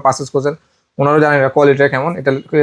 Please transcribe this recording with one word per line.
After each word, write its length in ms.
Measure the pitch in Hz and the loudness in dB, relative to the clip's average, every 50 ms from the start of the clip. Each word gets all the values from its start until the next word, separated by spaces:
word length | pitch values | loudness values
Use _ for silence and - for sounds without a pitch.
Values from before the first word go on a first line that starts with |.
| 139 | 0
পারচেজ 220 | 131 131 - 143 131 - | 0 -2 -2 -6 -6 -6
করছেন, 200 | 143 131 143 156 - _ _ _ _ _ _ _ - | -4 -4 -4 -8 -8 _ _ _ _ _ _ _ -2
ওনারাও 200 | 139 143 147 156 151 | 0 2 2 2 2
জানেন 140 | 147 147 143 | 2 2 2
এটা 100 | 131 135 135 | 0 0 2
কোয়ালিটিটা 320 | 151 147 143 139 135 139 139 135 | 2 2 2 4 2 2 0 0
কেমন। 180 | 131 139 165 175 165 | -2 -4 -6 -8 -4
এটা, 120 | 135 139 135 135 - - - 151 | -4 -4 -4 -4 -6 -4 0 0